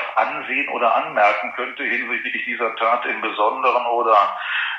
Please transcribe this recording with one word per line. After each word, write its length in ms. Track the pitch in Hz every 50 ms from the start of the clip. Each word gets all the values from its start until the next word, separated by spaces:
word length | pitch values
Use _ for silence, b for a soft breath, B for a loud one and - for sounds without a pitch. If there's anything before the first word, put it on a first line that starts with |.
| - - -
ansehen 540 | - 113 - - - - - 123 - - -
oder 240 | - 120 120 113 117
anmerken 600 | - - - - 110 104 104 107 - - 117 -
könnte 280 | - 123 127 - - 135
hinsichtlich 640 | - 120 120 127 117 123 117 - - - - -
dieser 300 | - 113 - 120 110 -
Tat 280 | - 113 113 120 120 -
im 120 | 117 110 -
Besonderen 640 | 107 107 - - 104 117 117 120 123 127 123 123 120
oder, 280 | 120 117 120 113 113 110 101 98 92 - B B B B B B B B